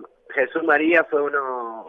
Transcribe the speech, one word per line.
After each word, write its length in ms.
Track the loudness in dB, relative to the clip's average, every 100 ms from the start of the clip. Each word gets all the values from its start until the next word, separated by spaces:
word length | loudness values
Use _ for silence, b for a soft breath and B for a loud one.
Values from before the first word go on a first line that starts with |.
| -12 _ -6
Jesús 280 | -2 -2 0
María 400 | 2 2 4 2
fue 180 | 2 0
uno, 640 | 0 -2 -4 -6 -8 -12